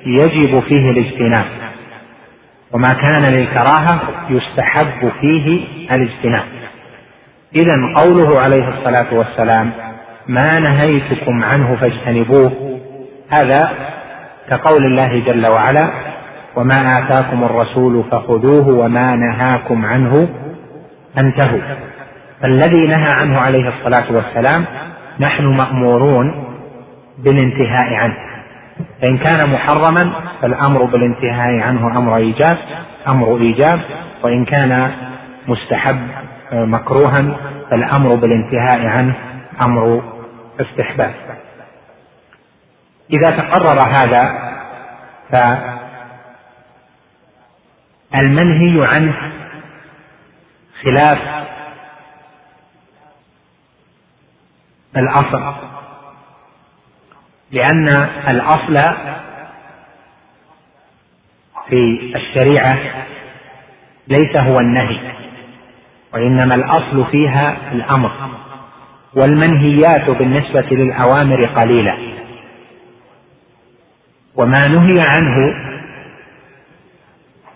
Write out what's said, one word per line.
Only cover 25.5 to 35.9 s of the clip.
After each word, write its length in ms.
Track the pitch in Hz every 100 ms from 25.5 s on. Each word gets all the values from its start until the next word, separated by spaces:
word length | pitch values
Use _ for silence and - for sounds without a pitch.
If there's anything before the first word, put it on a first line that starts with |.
| 135 127 131 123 120 143 127 139 - 123 - - - - - - -
بالانتهاء 760 | 131 139 127 123 117 127 123
عنه، 220 | 113 113 - - - - - - - - -
فإن 160 | 127 131
كان 320 | 156 160 147
محرما 640 | 123 - 151 160 170 175 165 - -
فالأمر 420 | 123 127 139 135
بالانتهاء 760 | 120 123 120 117 123 120 120 117
عنه 380 | 110 123 117 120
أمر 180 | 120 113
إيجاب، 420 | 113 110 156 170 - 165 - - 143
أمر 280 | 131 113 120
إيجاب، 440 | 117 113 151 170 - 151 170 -
وإن 220 | 120 123
كان 460 | 123 143 131 127 131 131 - 127 - - 127
مستحب، 600 | 117 - 117 135